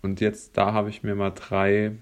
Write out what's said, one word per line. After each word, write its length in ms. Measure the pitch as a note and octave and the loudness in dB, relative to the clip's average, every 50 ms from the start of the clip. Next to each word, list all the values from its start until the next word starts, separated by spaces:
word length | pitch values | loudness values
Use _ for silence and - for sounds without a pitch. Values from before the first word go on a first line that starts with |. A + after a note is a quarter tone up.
| - | -4
Und 180 | F#2+ G2 F#2+ | -4 -2 0
jetzt, 360 | A2 G#2+ G#2 - - - _ | 0 0 0 -2 -14 -6 _
da 160 | - G2 G2 G#2+ | 2 2 2 2
habe 180 | A2 G#2 G#2 | 0 0 -2
ich 120 | G#2 - - | -4 -6 -6
mir 120 | G#2 G2+ | -4 -2
mal 160 | G2+ G2+ G2 | 0 -2 -2
drei 600 | F#2+ - - - G2 G2 G2 G2 G2+ G#2 G#2+ G#2+ G#2+ A2 | -2 -6 -8 -2 0 2 4 4 4 4 2 0 -4 -8